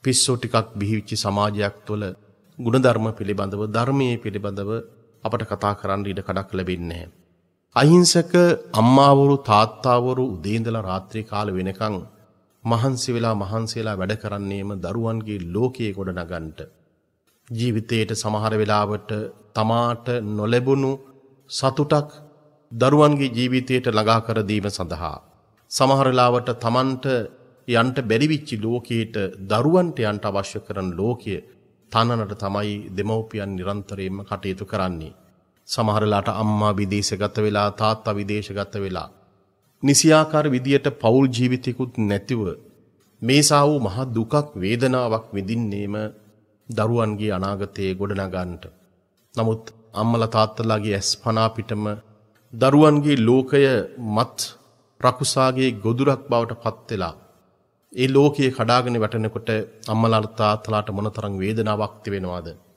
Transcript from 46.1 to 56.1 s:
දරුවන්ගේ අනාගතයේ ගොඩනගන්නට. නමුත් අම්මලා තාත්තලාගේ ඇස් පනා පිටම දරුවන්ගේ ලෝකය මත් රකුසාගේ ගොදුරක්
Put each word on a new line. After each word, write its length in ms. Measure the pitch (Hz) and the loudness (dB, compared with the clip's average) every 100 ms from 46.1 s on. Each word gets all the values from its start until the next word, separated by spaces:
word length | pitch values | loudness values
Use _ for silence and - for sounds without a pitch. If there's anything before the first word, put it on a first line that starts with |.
| - _ _ _ _ _ | -10 _ _ _ _ _
දරුවන්ගේ 600 | 113 110 117 110 104 107 | -2 0 2 0 -2 -2
අනාගතයේ 580 | 92 98 101 98 104 95 | -2 -4 -4 -8 -4 -4
ගොඩනගන්නට. 680 | 92 98 98 95 92 90 85 90 _ _ _ _ _ _ | -4 -4 -4 -4 -4 -6 -10 -16 _ _ _ _ _ _
නමුත් 300 | - 113 113 - - _ | -4 -2 -2 -8 -20 _
අම්මලා 420 | 101 110 117 113 113 | -2 0 2 2 2
තාත්තලාගේ 600 | 107 - 113 107 107 98 | 0 0 -2 0 0 -2
ඇස් 140 | - - | -2 -4
පනා 340 | 120 110 113 | -2 0 0
පිටම 340 | 113 - 104 107 104 _ _ _ _ _ | -2 -8 -6 -6 -8 _ _ _ _ _
දරුවන්ගේ 640 | 117 131 147 151 147 147 139 | 0 4 6 6 4 2 2
ලෝකය 460 | 110 131 131 143 135 123 90 - 117 | 4 4 4 2 4 2 -2 -8 -4
මත් 320 | 107 123 - - - _ _ _ _ | -2 -2 -4 -10 -12 _ _ _ _
රකුසාගේ 680 | 127 123 139 - 131 127 131 | 0 2 -2 2 2 2 0
ගොදුරක් 480 | 110 104 120 139 | 0 -2 2 2